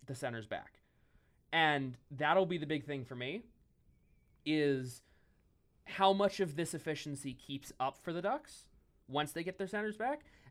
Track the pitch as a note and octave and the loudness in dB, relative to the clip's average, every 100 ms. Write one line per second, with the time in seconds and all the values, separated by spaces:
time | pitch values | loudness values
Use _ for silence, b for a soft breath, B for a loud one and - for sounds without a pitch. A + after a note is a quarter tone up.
0 | - B2 B2+ A#2 G2+ F#2 - _ _ _ | -12 -6 -4 -6 -6 -8 -8 _ _ _
1 | _ - _ _ - E3 D#3 C#3+ C3 B2 | _ -20 _ _ -4 2 4 2 0 -6
2 | - C#3 D3+ F3+ F3+ F3 D3 D3+ C3 C#3+ | -12 -2 4 4 4 0 -2 -2 -2 -8
3 | A#2+ B2 B2+ G3 - _ _ _ _ _ | -6 -6 -6 -6 -10 _ _ _ _ _
4 | _ _ _ _ D3 D#3 D3 C3+ B2+ - | _ _ _ _ 0 2 4 2 -2 -10
5 | _ _ _ _ _ _ _ _ - - | _ _ _ _ _ _ _ _ -8 4
6 | G3 G3 G3+ G3 F3+ C#3+ D#3+ E3 - D3+ | 6 6 4 4 -2 0 -4 -4 -4 -4
7 | D#3 C#3 C#3 B2+ - C3+ - - C3 - | -4 -6 -8 -10 -8 -10 -8 -2 -2 -2
8 | - E3+ F#3+ C#4+ - - - - _ _ | -6 -2 0 -2 -6 -20 -20 -20 _ _
9 | - C#3 D3 E3+ E3+ F3+ F#3+ G#3 G#3+ G#3+ | -4 -2 -2 -2 -6 -4 -4 -2 -2 -2
10 | A#3+ D4 - b b | -2 -2 -8 b b